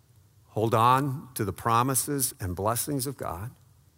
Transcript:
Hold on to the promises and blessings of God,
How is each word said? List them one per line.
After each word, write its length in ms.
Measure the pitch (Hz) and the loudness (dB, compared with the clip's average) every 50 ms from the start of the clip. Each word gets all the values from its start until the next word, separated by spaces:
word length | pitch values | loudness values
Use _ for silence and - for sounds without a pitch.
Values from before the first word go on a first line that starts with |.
| _ _ _ _ _ _ _ _ _ _ | _ _ _ _ _ _ _ _ _ _
Hold 260 | - 110 107 117 120 | -2 -2 0 2 4
on 540 | 113 113 120 127 131 143 143 131 151 - - - | 6 6 6 6 4 2 0 -4 -6 -10 -10 -6
to 100 | - 113 | -4 -4
the 80 | 98 | -4
promises 840 | 90 - - 120 113 117 123 135 135 123 - - 147 139 123 - - - | -4 -2 0 2 4 4 4 2 0 -2 -2 -2 -2 -2 -2 -4 -4 -6
and 160 | 104 90 90 | -8 -6 -4
blessings 520 | 92 95 107 117 120 - - 147 139 117 | -2 -2 -2 -2 -2 -4 -4 -4 -4 -4
of 100 | 143 127 | -6 -8
God, 340 | - - - 80 85 104 123 - - _ _ _ _ _ _ _ | -8 -8 -8 -8 -8 -10 -12 -12 -16 _ _ _ _ _ _ _